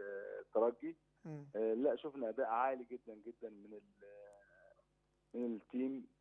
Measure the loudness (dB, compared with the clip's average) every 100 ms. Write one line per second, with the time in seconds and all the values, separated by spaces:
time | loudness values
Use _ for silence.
0 | -4 -6 -6 -8 0 6 6 4 -4 -8
1 | _ _ -10 -10 -6 0 2 4 4 2
2 | -2 -4 -2 0 2 4 4 2 -4 -10
3 | -10 -14 -14 -10 -12 -12 -14 -16 -16 _
4 | -20 -18 -18 -20 -20 -20 -20 -20 _ _
5 | _ _ _ 0 0 0 -2 -2 0 -2
6 | -8 _